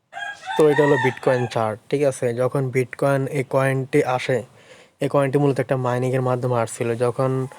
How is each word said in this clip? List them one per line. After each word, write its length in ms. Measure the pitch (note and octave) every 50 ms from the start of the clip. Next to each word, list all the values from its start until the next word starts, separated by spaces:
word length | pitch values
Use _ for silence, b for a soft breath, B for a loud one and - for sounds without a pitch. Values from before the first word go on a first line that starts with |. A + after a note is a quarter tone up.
| _ _ - - - - - - - - -
তো 120 | D#3 D#3 D3+
এটা 160 | C#3+ D3+ D3
হলো 100 | C#3+ C#3+
বিটকয়েন 520 | C3 B2 C3 - - - C#3+ C3 B2 B2
চার্ট, 320 | A#2 - B2 A2+ G#2+ G#2+ - _ -
ঠিক 140 | C#3+ C#3+ D3
আছে? 300 | C3+ B2+ - C3 A#2+ A#2
যখন 360 | B2 B2+ B2 - C#3+ C3+ B2+
বিটকয়েন 580 | A#2 C3+ B2 - - - D3+ C#3 C#3 C3+ C3+
এই 160 | B2+ D3+ C#3+ B2+ -
কয়েনটি 540 | - C3+ C3+ C3+ C3 C3 B2+ - - D3 C#3
আসে, 400 | B2+ B2+ B2 - - C3 A2+ - - - B B B B B B B B B
এই 100 | C#3+ C#3
কয়েনটি 280 | - C#3+ C#3 C3+ C3
মূলত 220 | C#3+ D3 C#3 B2+ C#3
একটা 180 | B2 - C#3
মাইনিংয়ের 440 | C3 B2+ B2 B2 B2 B2+ B2+ C3 C3
মাধ্যমে 380 | B2+ B2+ B2+ B2 B2+ B2 B2 A#2
আসছিল। 360 | A2+ - - - A#2+ A#2 A#2
যখন, 520 | A2+ B2 A#2+ - - C3+ C3 C3 C3 C3 B2+ B